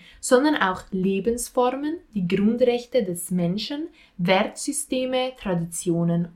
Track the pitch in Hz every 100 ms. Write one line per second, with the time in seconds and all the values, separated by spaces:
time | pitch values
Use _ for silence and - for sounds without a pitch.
0 | - - - 254 302 302 190 185 - 190
1 | 190 196 208 240 - - 247 262 294 349
2 | - 208 175 190 208 240 247 240 - 254
3 | 185 170 - 180 170 196 - 294 339 -
4 | - - 175 190 220 - - 269 - 254
5 | 254 254 254 254 202 175 170 - 175 165
6 | 170 170 175